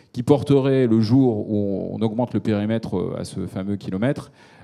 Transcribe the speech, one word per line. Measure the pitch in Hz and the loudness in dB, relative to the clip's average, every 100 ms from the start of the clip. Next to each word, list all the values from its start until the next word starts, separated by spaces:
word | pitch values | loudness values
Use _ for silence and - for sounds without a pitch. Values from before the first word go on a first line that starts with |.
| _ | _
qui | 123 | -4
porterait, | 120 139 107 139 135 131 123 | 2 2 4 2 4 2 4
le | 113 | 4
jour | 107 131 131 104 - | 4 4 4 2 -2
où | 104 101 95 90 | -2 -2 -4 -6
on | 104 | -2
augmente | 110 110 120 | -2 -2 -2
le | 104 | -2
périmètre, | 110 104 107 113 - 92 | -2 -2 -2 -4 -4 -4
euh, | 90 - | -4 -6
à | |
ce | 87 - 92 | -8 -8 -8
fameux | 98 98 101 | -6 -6 -6
kilomètre, | - 95 123 147 - _ - - | -6 -2 -2 -2 -10 _ -20 -20